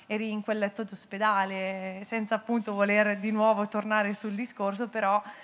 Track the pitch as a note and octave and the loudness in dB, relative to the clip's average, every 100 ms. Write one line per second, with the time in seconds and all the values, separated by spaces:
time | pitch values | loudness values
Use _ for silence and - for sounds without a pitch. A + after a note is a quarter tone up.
0 | - G#3+ A3 G#3+ G#3 G#3+ G3+ G#3 G#3 G3 | -6 -4 -2 -4 -2 0 -2 -2 -8 -10
1 | - G3 G#3+ G3 F#3+ F#3+ F#3+ F#3+ F#3+ F#3+ | -10 0 2 2 0 -2 -4 -4 -6 -10
2 | G3+ A3+ G#3 G#3+ A3 A#3 G#3+ G3+ G3+ G#3 | -4 -4 0 -2 0 -2 0 2 4 6
3 | G#3 G3+ G#3+ G#3+ A3 G3+ G#3 G#3+ G#3+ G#3+ | 4 2 0 4 4 4 2 -2 0 2
4 | G3+ G3+ G#3+ G3+ B3 - G3 G3 A#3+ A3 | 2 -2 -6 -6 -6 -4 -2 -2 -4 0
5 | G3 G#3 - - | 2 2 0 -14